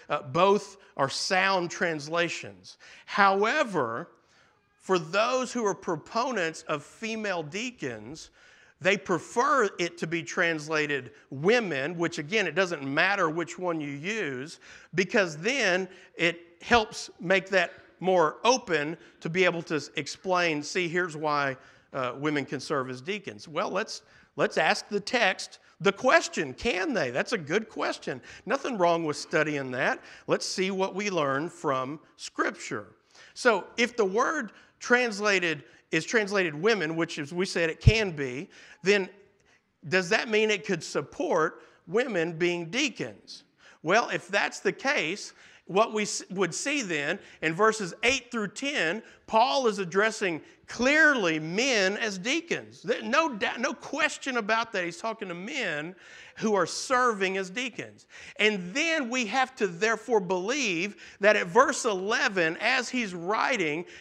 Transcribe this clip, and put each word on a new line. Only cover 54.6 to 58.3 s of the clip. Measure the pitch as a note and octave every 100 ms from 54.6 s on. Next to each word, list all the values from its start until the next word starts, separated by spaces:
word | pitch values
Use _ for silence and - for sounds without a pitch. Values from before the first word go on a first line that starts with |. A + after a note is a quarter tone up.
| A#3
that. | G3
He's | E3+ E3+
talking | A3+ G#3+ F#3+
to |
men | F3 G3 C#4 G3+ D3+ D#3+ F#3 - - - -
who | A3 G3
are | E3
serving | - - B3 B3 G#3 F#3+ F#3+
as | F#3
deacons. | G#3+ B3+ - A2+ G#2 _ - -